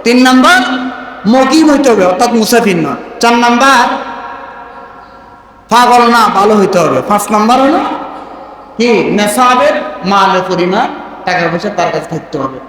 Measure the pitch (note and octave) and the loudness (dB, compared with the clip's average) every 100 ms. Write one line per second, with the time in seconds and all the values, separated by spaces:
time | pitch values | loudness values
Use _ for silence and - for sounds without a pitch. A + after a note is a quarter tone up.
0 | A3+ B3 B3+ B3+ D4 F4+ F#4 - - - | 2 4 4 4 4 4 2 -4 -6 -10
1 | - - G3+ C4 C4 D#4 D#4 C#4 C4+ G#3+ | -14 -8 0 2 4 4 4 4 2 2
2 | F3+ F3+ A#3+ A3+ G#3+ A#3 G#3 F3 D3+ B2 | 2 0 0 0 2 2 2 0 -2 -6
3 | - - A#3 A#3+ A#3+ A#3+ C4+ C4 B3 - | -12 -2 0 2 2 2 4 2 2 -2
4 | - - - - - - - - - - | -8 -12 -14 -16 -18 -18 -20 -20 -20 -20
5 | - - - - - - - A3+ B3 B3 | -20 -20 -20 -20 -20 -20 -2 2 4 4
6 | A#3+ A#3 G#3+ F#3+ G3+ G#3+ F#3+ F#3 D#3 B2+ | 4 4 2 2 2 2 2 2 0 0
7 | - G#3 - G#3+ A3 B3+ C4+ F4 - - | 0 -2 0 0 2 2 2 0 -2 -8
8 | - - - - - - - - A#3 A3 | -10 -14 -16 -18 -20 -20 -20 -4 0 0
9 | - G3 G#3 G#3+ B3+ B3 D4 - - - | 0 0 -2 2 2 2 2 0 -6 -8
10 | F3+ G3 F#3+ F#3 F#3 F3 F3+ G3 C4+ - | -2 0 2 0 -2 -2 0 0 -4 -6
11 | - - - F3+ E3+ E3+ G#3 G3 E3 D#3+ | -14 -10 -6 -2 -2 -4 -6 -4 -4 -4
12 | - D#3+ - D3 C3 C3 | -8 -10 -8 -8 -8 -8